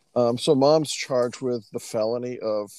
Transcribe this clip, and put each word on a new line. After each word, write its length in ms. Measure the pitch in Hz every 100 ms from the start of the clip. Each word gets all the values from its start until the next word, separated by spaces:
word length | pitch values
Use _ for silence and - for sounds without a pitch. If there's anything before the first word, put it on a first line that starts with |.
| _ 120
Um, 220 | 120 123
so 160 | -
mom's 360 | 139 143 160 147
charged 520 | - - 127 120 -
with 260 | 131 120 -
the 60 | 120
felony 600 | - 117 110 120 123 123
of, 340 | 110 107 101